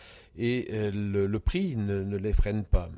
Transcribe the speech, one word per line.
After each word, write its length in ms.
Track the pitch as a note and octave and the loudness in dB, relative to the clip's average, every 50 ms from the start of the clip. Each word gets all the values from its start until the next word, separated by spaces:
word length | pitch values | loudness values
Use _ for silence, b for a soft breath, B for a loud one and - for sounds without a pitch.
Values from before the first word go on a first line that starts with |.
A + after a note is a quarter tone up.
| B B B B B B - - | B B B B B B -8 -4
et, 300 | A#2 A#2+ B2 B2+ - - | -2 0 0 -2 -2 -4
euh, 200 | G#2 A2 G#2+ G#2 | -4 -2 -2 -2
le, 360 | G2 G#2 G2+ G2+ G2 G2+ G2 | -2 -2 -2 0 0 2 2
le 120 | G2 G#2 G#2+ | 2 0 -2
prix 380 | - - - F3+ G3 F3+ C3+ | -2 -2 0 0 -2 -2 -2
ne, 260 | A2 G#2 G2+ G2+ G2 | -2 -2 0 -2 -2
ne 140 | F#2+ G2+ G2+ | -2 -2 -4
les 160 | G2 F#2+ G#2+ | -2 0 2
freine 320 | G2 - - G#2 G#2 G#2+ G2 | 4 4 4 4 0 -2 2
pas. 260 | - - F#2 E2+ D#2+ - | 2 2 2 2 -2 -10